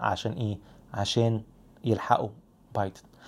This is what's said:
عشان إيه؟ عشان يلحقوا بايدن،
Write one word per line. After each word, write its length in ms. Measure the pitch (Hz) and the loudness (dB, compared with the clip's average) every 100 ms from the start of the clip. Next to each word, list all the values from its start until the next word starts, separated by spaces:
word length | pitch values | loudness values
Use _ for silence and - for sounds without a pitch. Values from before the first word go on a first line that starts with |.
عشان 280 | 104 98 113 | -2 0 -2
إيه؟ 260 | - 107 101 - - - | -2 -4 -4 -10 -20 -12
عشان 480 | - 101 - 117 113 - - - - | -4 0 2 2 0 -6 -20 -20 -8
يلحقوا 440 | 120 107 - 120 110 - _ _ - | 0 0 2 2 2 -10 _ _ -8
بايدن، 260 | 110 98 - - - | -4 -4 -6 -20 -20